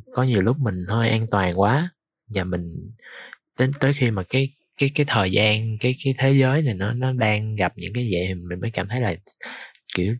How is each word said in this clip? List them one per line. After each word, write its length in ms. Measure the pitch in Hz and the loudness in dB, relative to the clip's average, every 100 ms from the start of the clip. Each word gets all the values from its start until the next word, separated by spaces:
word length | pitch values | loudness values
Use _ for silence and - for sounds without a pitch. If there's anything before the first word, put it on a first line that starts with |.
| - | -4
có 100 | - | 0
nhiều 180 | 131 107 | 2 4
lúc 160 | 101 143 | 4 2
mình 160 | 117 90 90 | 0 -2 -2
hơi 220 | 113 117 | 0 2
an 160 | 113 110 | 0 0
toàn 280 | 101 92 90 | 2 2 2
quá, 300 | 101 139 180 _ _ _ - | 4 4 0 _ _ _ -8
và 80 | 101 | -4
mình 180 | 90 90 85 87 95 113 - - - - _ - | -2 -4 -6 -10 -12 -18 -20 -20 -20 -20 _ -2
đến 120 | 131 135 | 0 2
tới 140 | 135 | 0
khi 180 | 143 120 | 2 0
mà 120 | 101 | 0
cái, 260 | 92 131 135 _ _ - | -2 -2 -2 _ _ -2
cái, 120 | 139 | -2
cái 100 | 143 143 | 0 0
thời 220 | 117 95 | 2 2
gian, 460 | 101 107 107 110 110 | 2 2 2 -2 -2
cái, 160 | 123 131 | -2 0
cái 100 | 135 127 | -2 2
thế 140 | 135 | 4
giới 280 | 139 131 147 | 4 4 2
này 120 | 143 | 0
nó, 200 | 92 101 | 0 -2
nó 180 | 120 131 | 0 -2
đang 420 | 127 107 107 110 | 0 2 0 -2
gặp 180 | 101 - | -2 -2
những 180 | 95 90 | -4 -6
cái 160 | 117 117 | -4 -2
vậy 140 | 87 92 | 0 -2
thì 60 | |
mình 260 | 92 87 90 | -4 -6 -6
mới 100 | 113 | -4
cảm 160 | 104 98 | -4 -4
thấy 140 | 123 | -2
là 140 | 107 82 - - - - - - - | -2 -4 -10 -18 -16 -16 -18 -18 -6
kiểu 200 | - 92 | -2 0